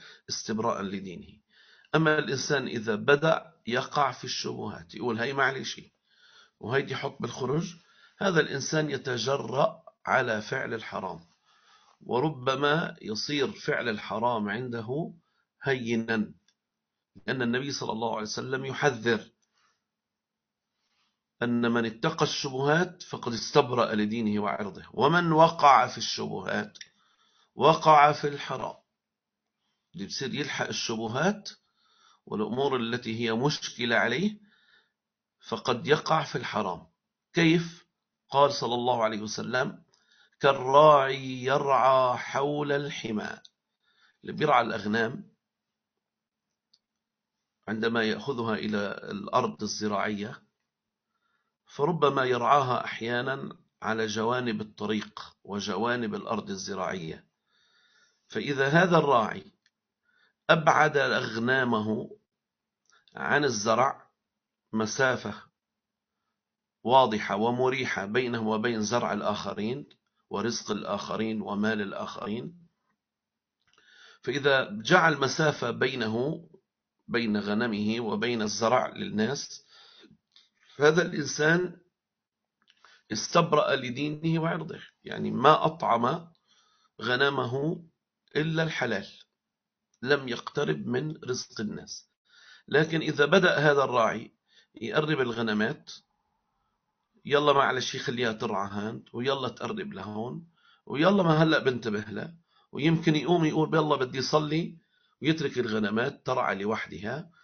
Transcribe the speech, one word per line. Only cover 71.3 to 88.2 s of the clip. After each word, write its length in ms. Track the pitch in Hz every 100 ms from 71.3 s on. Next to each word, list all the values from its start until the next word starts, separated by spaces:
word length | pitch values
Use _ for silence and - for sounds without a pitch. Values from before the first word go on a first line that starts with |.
| 110
ومال 400 | 98 101 107 110
الآخرين، 840 | 98 69 101 - 101 117 170 - _ _ _ _ _ _ _ _ _ _ _ _ _ - - -
فإذا 480 | 123 135 139 135 101
جعل 460 | 104 110 180 165 139
مسافة 540 | 131 - 156 - 120
بينه، 760 | 113 131 127 110 117 143 170 - - _ _ _ _ -
بين 280 | 117 113 104
غنمه 640 | 101 104 120 104 104 117
وبين 420 | 110 107 117 117
الزرع 460 | 104 - 113 123 -
للناس، 760 | - 101 104 113 139 - - _ - - - - _ _ _ _ _ _ -
فهذا 260 | 151 165
الإنسان 800 | 170 156 135 - 151 175 175 - _ _ _ _ _ _ _ _ _ _ _ _ -
استبرأ 640 | 107 - 170 165 151 - 131
لدينه 640 | 127 123 151 151 165 165
وعرضه، 380 | 160 175 160 - - _
يعني 260 | 107 104 107
ما 340 | 110 143 156
أطعم 640 | 160 - 101 117 123 170 - _ _ _ _ _ _ -
غنمه 800 | 113 127 139 135 120 135 156 175 - _ _ _